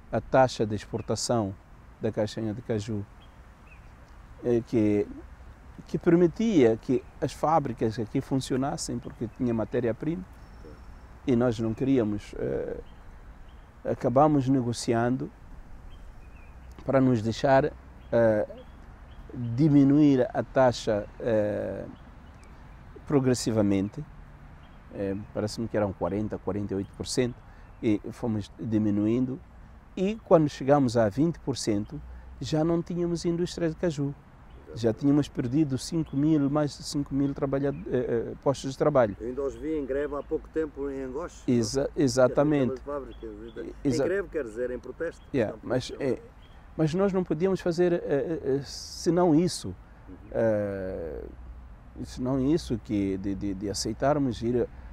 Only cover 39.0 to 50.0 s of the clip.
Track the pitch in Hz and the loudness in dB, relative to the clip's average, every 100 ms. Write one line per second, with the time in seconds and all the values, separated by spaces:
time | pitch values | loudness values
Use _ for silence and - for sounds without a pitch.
39 | 113 95 113 127 139 117 147 156 131 135 | 4 0 -8 -6 -6 -6 -4 -4 -2 -4
40 | 147 139 135 156 - 160 156 147 143 135 | -4 -6 -4 -6 -4 -4 -4 -4 -6 -6
41 | 131 131 170 - - 120 110 131 139 - | -6 -6 -8 -6 0 2 2 0 -2 2
42 | 139 120 127 - 147 147 127 131 143 143 | 2 6 6 6 4 4 2 -2 -6 -10
43 | 120 110 113 104 113 117 107 - 143 123 | -10 -12 -14 -14 -14 -12 -12 -6 -2 0
44 | 147 196 170 160 120 107 123 123 127 - | 0 0 -2 -6 -6 -6 -6 -6 -10 -8
45 | 165 - - 139 104 - - 127 - - | -10 -10 -6 -2 -2 -2 -4 -2 -2 -4
46 | 135 - - - - - - - 156 175 | -2 -2 -6 -20 -20 -20 -12 -2 0 2
47 | 202 185 180 156 185 185 180 165 180 175 | 2 2 -2 0 0 0 0 2 2 2
48 | 190 139 175 160 143 135 139 - - - | 0 -2 0 -2 0 -2 -2 -12 -14 -4
49 | - 165 175 151 180 - 98 90 - - | 0 4 6 6 4 0 -8 -12 -16 -20